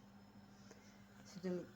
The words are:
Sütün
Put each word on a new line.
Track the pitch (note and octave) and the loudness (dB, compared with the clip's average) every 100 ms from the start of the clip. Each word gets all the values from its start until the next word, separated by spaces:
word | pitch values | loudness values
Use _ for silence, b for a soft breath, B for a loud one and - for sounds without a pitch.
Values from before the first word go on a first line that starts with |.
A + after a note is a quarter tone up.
| - - - - - - B B B B B - - | -10 -12 -10 -10 -10 -10 B B B B B -10 -6
Sütün | F3+ F#3 F3+ - | 4 8 8 6